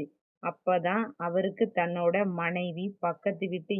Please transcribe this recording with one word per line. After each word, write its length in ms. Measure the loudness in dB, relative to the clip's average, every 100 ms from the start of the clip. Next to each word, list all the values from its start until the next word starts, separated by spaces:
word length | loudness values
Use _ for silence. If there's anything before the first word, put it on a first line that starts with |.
| -8 _ _ _
அப்பதான் 600 | -8 -4 0 2 2 0 -2 -4
அவருக்கு 480 | -2 0 0 0 0 2
தன்னோட 400 | 0 2 2 4 2
மனைவி 520 | 0 -2 -2 -4 -4 -6 -4
பக்கத்து 460 | -4 -2 -2 -2 -4
வீட்டு 280 | -4 -2 -4